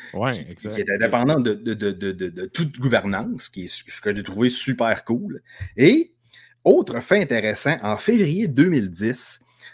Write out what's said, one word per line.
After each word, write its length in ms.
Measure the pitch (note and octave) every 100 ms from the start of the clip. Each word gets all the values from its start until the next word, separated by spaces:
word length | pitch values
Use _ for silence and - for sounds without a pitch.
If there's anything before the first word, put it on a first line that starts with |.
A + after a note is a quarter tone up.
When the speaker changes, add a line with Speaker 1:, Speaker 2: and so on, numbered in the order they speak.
| -
Speaker 1:
Ouais, 180 | F#2 B2+
Speaker 2:
Qui, 180 | G#2+ D2+
Speaker 1:
exact. 220 | F2+ G#2+
Speaker 2:
qui 60 | G#2+
est 100 | G2
indépendante 520 | G2 A2+ A#2+ C3 D#3
de, 120 | A#2
de, 200 | G#2 A2+
de, 160 | G#2+ G2+
de, 220 | F#2 G2
de, 160 | F2+ F2+
de 180 | F2 F#2
toute 320 | - D#3 B2
gouvernance, 680 | B2+ A2 G2+ F#2+ A3 B2+ -
qui 160 | F#2+
est 20 | F2
ce, 160 | - -
ce 140 | -
que 140 | G#2
j'ai 80 | G2+
trouvé 260 | F#2+ F#2+ B2
super 560 | B2+ - A#2+ A2+ G#2+
cool. 360 | - A#2+ G3+ - _ - - G#2+
Et 360 | D3+ D4+ E4+ _ _ - _ _
autre 380 | - D#4+ - A#2
fait 200 | - G3+
intéressant, 560 | D#3 A2+ G#2+ G#2 C#3+ D#3+
en 140 | G#2 G#2
février 500 | - A#3 D#3+ F3+ G#3
deux 220 | B2 F3+
mille 220 | C#3+ F#2+
dix, 500 | E2+ A2 B2+ - - _ _ -